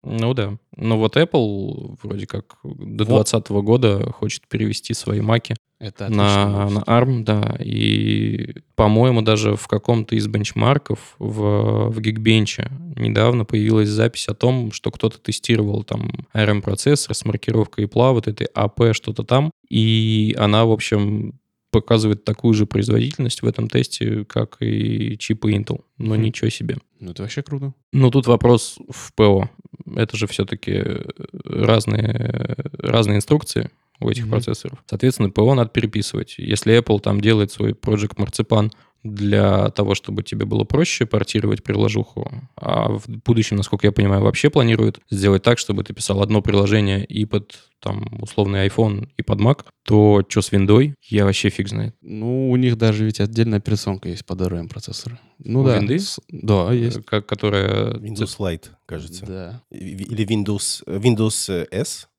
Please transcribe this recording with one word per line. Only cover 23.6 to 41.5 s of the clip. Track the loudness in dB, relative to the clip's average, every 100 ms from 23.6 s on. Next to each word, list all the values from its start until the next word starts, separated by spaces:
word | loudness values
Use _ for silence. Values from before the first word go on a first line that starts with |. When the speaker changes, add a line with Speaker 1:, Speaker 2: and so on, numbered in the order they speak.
| -2
Speaker 1:
тесте, | 0 -2 -4 -4 -4
как | -4 -6 -6 -6
и | -4 -2 -2 -4 -4 -8
чипы | -6 -2 0
Intel. | -2 -2 -8 -10 _
Но | -2
Speaker 2:
Мгм. | 0
Speaker 1:
ничего | 0 -2 -4
себе. | -4 -8 -8 _ _
Speaker 2:
Ну, | -16
это | -12
вообще | -10 -10
круто. | -8 -8 -8 -12 _
Speaker 1:
Ну, | 4 4
тут | 4 4
вопрос | 4 6 4 2 -14 -18
в | -16 -14
П | 4
О. | 6 6 0 _ -20 -20 -10
Это | -4 -4 -2
же | -6
всё-таки | -2 -4 -4 -4 -2 -2 -6 -10 -14 -14 -16
разные, | -8 0 4 4 2 -2 -2 -2 -4 -6 -6 -8 -10 -8
разные | 0 2 2 0
инструкции | 2 0 0 -6 -6 _ _ _
у | -4
этих | -4
Speaker 2:
Мгм. | -2
Speaker 1:
процессоров. | -2 -2 -8 -10 -14 _
Соответственно, | 0 0 2 0
П | 4
О | 4
надо | 4 2
переписывать. | 0 -2 -4 -4 -6 -8 -10
Если | -4 -2 4 4
Apple | 4 0
там | 2 0
делает | 4 4 2
свой | 0 -4
Project | -2 -2 -2 -2 -4
Marzipan | -6 -2 0 2 2 -4 _ _
для | -12 -4 2 4 4 4 2
того, | 0 -2
чтобы | -2 -4 -8
тебе | -6 -6 -2
было | -2
проще | 0 0 0 -2 -2
портировать | -2 0 -2 0